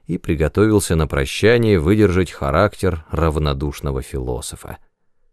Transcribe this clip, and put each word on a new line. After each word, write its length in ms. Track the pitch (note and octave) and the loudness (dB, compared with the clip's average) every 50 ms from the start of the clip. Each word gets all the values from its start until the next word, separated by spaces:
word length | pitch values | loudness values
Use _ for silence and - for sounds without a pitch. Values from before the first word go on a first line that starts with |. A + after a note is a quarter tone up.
| _ | _
и 120 | - F3 - | -8 -8 -6
приготовился 760 | - - E2 D2+ D#2 D2+ - G2 G#2+ A2 G#2+ G2+ - - F2 | -4 -4 -2 0 -2 0 2 2 4 4 4 2 2 2 0
на 100 | D#2+ D#2 | 0 0
прощание 720 | C#2 D2 C#2+ C2+ - - - G2 A2 B2 A#2+ A2 G#2+ G2+ E2 | 0 -2 -2 -4 -4 -2 0 2 4 4 4 4 4 2 4
выдержать 520 | D2 F2 G#2+ G#2+ G#2 F#2 E2+ F#2 F2+ - | 4 2 4 4 4 4 4 2 0 -2
характер 760 | - - - C#2 C#2+ E2+ G#2 G2+ - - G2+ F2+ E2 D#2+ - - | -4 -6 -4 0 2 2 2 0 0 -2 -2 -2 -2 -4 -8 -6
равнодушного 920 | - D#2 E2 D#2+ D2 D2+ D2+ D2 C#2 C2+ D2+ D2 C#2+ - - C#2+ C2+ C2+ | -2 0 0 0 0 0 -2 -2 -2 -2 -4 -6 -6 -6 -6 -6 -6 -6
философа. 760 | C2+ - - C2 B1+ B1 A#1+ - - - - - - - - - _ _ _ _ _ _ _ _ _ _ | -8 -8 -8 -8 -6 -6 -8 -8 -10 -12 -14 -16 -16 -16 -18 -18 _ _ _ _ _ _ _ _ _ _